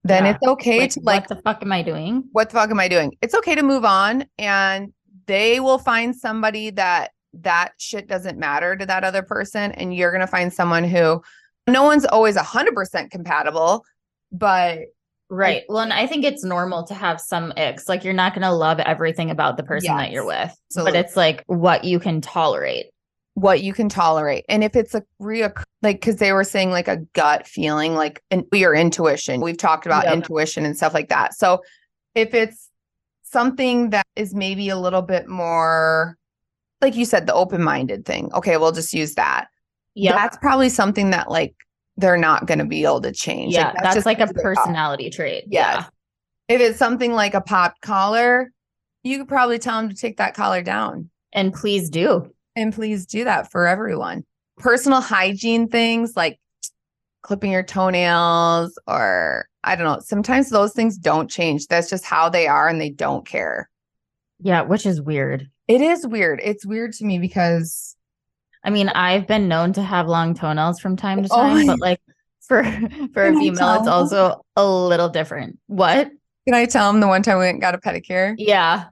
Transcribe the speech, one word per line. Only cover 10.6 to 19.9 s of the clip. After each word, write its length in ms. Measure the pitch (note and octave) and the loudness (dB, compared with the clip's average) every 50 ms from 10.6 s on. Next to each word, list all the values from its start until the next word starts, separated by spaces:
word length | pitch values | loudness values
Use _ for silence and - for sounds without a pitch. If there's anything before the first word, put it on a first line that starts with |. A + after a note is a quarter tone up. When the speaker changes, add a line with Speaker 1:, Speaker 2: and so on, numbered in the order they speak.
| F3 F3 E3 E3 F3 | 0 0 2 0 0
Speaker 1:
who, 380 | F3 F#3 F3 E3+ D#3+ D#3+ E3 - - _ _ _ _ _ _ _ | 2 2 4 4 4 2 0 -4 -16 _ _ _ _ _ _ _
no 160 | - B3+ C4 | 2 4 6
one's 220 | C#4 D4 D4+ D4 - | 6 6 6 4 4
always 320 | - - A3+ A3+ G#3+ G3+ | 4 4 4 4 4 2
a 60 | F#3+ | 0
hundred 320 | D3 - - A#3+ D#4 A4+ B3 | -4 -2 -2 0 0 0 0
percent 360 | G#3 F#3 - - F3 - - | -2 -6 -4 -6 -8 -8 -8
compatible, 720 | - F3 E3 F3 D3+ D3 D3 D3+ D3+ E3 D#3+ E3+ G3+ A3+ - _ _ _ _ _ _ _ _ _ | -14 -14 -6 -4 -2 -2 -2 -2 0 2 2 2 2 0 -2 _ _ _ _ _ _ _ _ _
but 500 | - F3 A3 G3+ F#3+ F#3 F3 F3 E3 D#3+ D#3+ - _ _ _ _ _ _ _ _ | -8 -2 0 2 2 2 2 0 -2 -6 -12 -18 _ _ _ _ _ _ _ _
Speaker 2:
Right. 320 | G3 F3+ G3 F#3 D#3+ - | -4 0 0 0 0 -2
Speaker 1:
I 20 | - - | -4 -4
Speaker 2:
Well, 100 | D#3+ F#3 | -4 -2
and 120 | A3 A3 | -2 -2
I 140 | D#3 G3 A3+ | -2 -2 -2
think 180 | C4 D#4+ D4 C#4 | -2 -2 -2 -2
it's 200 | C#4+ C#4 C#4+ F#3 | -2 -2 -4 -6
normal 400 | F#3 F3+ F3 F3+ F#3 F3+ E3 E3+ | -4 -4 -4 -4 -4 -6 -8 -8
to 100 | - G3+ | -10 -10
have 240 | F#3+ G#3 F3+ E3 D#3 | -6 -4 -4 -4 -4
some 320 | - - F#3 E3+ E3 D#3+ - | -6 -6 -6 -6 -6 -6 -6
icks. 320 | E3 D#3 C3+ - - - - | -4 -4 -4 -4 -8 -6 -6
Like, 160 | F#3 F#3 - | -6 -4 -4
you're 80 | F#3+ F#3+ | -4 -2
not 200 | F#3 F#3 F#3 - | 0 0 0 -2
gonna 180 | F3+ F#3+ F#3 F3 | -2 -2 0 0
love 240 | E3 D#3+ D#3 D#3+ D#3 | 2 2 0 0 0
everything 520 | - - D#3+ C#3 E3 D#3+ D#3+ - E3 D#3+ | 0 -2 -2 -2 -2 -4 -2 -4 -6 -4
about 260 | D3+ D#3 D3+ C#3+ - | -2 -2 -2 -2 -2
the 60 | - C#3+ | -4 -6
person 320 | - D#3 D3 - D#3+ | -6 -6 -4 -2 -2